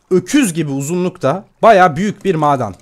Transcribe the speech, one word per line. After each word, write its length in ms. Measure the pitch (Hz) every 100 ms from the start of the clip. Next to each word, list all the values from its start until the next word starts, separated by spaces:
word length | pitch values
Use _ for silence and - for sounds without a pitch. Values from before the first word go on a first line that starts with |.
| -
öküz 440 | 180 180 294 233
gibi 160 | 160 151
uzunlukta. 760 | 139 139 175 180 - 131 175 208 -
Bayağı 340 | 220 202 180 143
büyük 280 | 208 -
bir 100 | 196
maden. 400 | 165 147 143 110 90